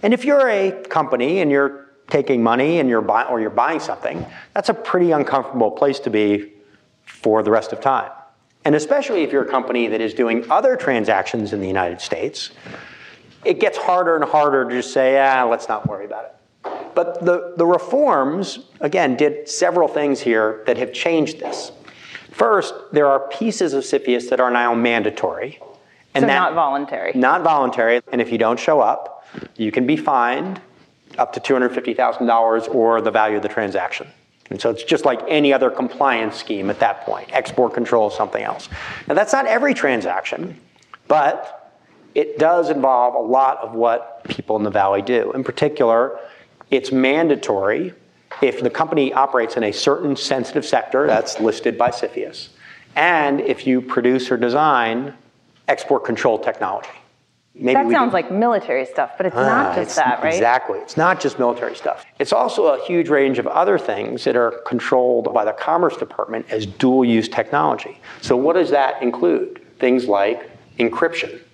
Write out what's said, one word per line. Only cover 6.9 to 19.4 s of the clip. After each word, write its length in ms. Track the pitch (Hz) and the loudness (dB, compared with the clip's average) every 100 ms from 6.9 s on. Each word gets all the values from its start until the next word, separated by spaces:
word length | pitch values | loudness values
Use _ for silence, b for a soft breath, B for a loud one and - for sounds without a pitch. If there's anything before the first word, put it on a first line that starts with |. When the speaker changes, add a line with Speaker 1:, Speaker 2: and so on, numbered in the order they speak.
| _ _ | _ _
Speaker 1:
for 360 | - 113 110 | -4 0 2
the 80 | 107 | 4
rest 200 | 110 107 | 0 0
of 80 | 110 | -4
time. 300 | 135 131 - - - _ _ _ 156 | -2 0 -4 -12 -20 _ _ _ 0
And 80 | |
especially 480 | 151 151 285 - 214 | 0 2 -2 0 -2
if 80 | 151 | 0
you're 140 | 139 | -2
a 60 | 123 | 0
company 380 | 135 120 123 117 | -2 -2 -2 0
that 120 | 110 | 0
is 140 | 110 | -4
doing 360 | 101 120 113 - | 0 0 0 0
other 240 | 160 262 | 2 2
transactions 760 | 254 - 123 107 101 95 120 104 | 0 0 0 2 0 0 -4 -4
in 80 | 104 | -4
the 60 | 95 | -4
United 340 | 95 90 87 | -2 -4 -6
States, 500 | - - 127 - - - B B B B B B B - | -8 -6 -6 -8 -14 -14 B B B B B B B -6
it 160 | 196 185 | -2 2
gets 160 | 202 - | 0 0
harder 400 | - 180 175 165 | 0 2 2 0
and 80 | |
harder 400 | 147 156 147 135 123 | 2 2 4 2 0
to 40 | |
just 220 | 123 120 | -4 -2
say, 260 | - 131 135 | 0 2 4
"Ah, 260 | 139 131 | 4 2
let's 240 | 123 113 - | 2 -2 -2
not 180 | 107 104 | -4 -4
worry 200 | 101 104 | -6 -10
about 180 | 107 | -12
it." 480 | 117 - _ _ - - - | -14 -20 _ _ -12 -12 -6
But 280 | - 170 - | -2 -2 -2
the, 280 | 175 175 - 175 | 0 0 -2 0
the 80 | 170 | 2
reforms, 920 | 175 - 262 294 165 135 160 190 - - _ | 2 2 2 2 2 0 -2 -6 -10 -16 _
again, 360 | 147 185 156 123 | -2 0 0 2
did 340 | 147 147 | 0 0